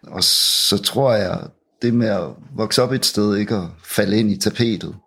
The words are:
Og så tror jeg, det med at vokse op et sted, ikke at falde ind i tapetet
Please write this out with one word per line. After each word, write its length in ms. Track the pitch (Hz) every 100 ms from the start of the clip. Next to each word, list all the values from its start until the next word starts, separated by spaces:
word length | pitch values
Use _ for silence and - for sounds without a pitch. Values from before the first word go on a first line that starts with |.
Og 200 | - 92
så 540 | 92 - - - - 98
tror 360 | - 113 135
jeg, 260 | 110 92 87 - _ _ _
det 120 | 120
med 140 | 120 110
at 200 | 98 76 - - -
vokse 280 | 110 -
op 80 | 123
et 140 | 135 -
sted, 300 | - 104 101
ikke 200 | 104 110
at 120 | 87 85
falde 360 | - - 98 104
ind 120 | 107
i 60 | 98
tapetet 580 | 107 - 117 95 85 101